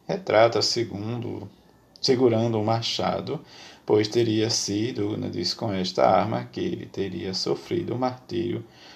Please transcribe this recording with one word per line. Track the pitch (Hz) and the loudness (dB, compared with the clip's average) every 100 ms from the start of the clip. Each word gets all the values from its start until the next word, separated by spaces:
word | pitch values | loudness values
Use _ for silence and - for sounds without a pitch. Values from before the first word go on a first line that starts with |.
| - | -8
retrata | - - 104 117 107 | -6 2 6 6 4
segundo, | 104 - 107 98 107 120 110 101 101 - _ _ _ - | 0 -2 -4 -6 -6 -6 -8 -8 -12 -18 _ _ _ -4
segurando | - 123 123 113 117 113 | 0 4 4 4 2 0
um | |
machado, | 107 113 117 - 92 92 92 147 - - - - | 0 0 -2 -2 -2 -2 -4 -8 -10 -20 -20 -8
pois | - 117 107 | 2 2 4
teria | 117 117 107 110 | 2 2 2 0
sido, | - - 101 110 127 104 101 | 0 -2 -2 -2 -2 -4 -4
né, | 101 | -4
diz, | 98 98 | -4 -4
com | - 110 | -4 -4
esta | 98 92 - 127 | -2 -2 4 6
arma | 95 107 120 | 6 4 -2
que | 123 - | -6 -6
ele | 95 - - | -4 -6 -8
teria | - 98 95 95 | -6 -6 -4 -6
sofrido | 95 - - - 120 101 | -4 -2 -4 -2 -4 -2
o | 120 | -2
martírio | 127 127 - - 101 113 113 - - | -4 -6 -8 -4 -4 -4 -8 -20 -20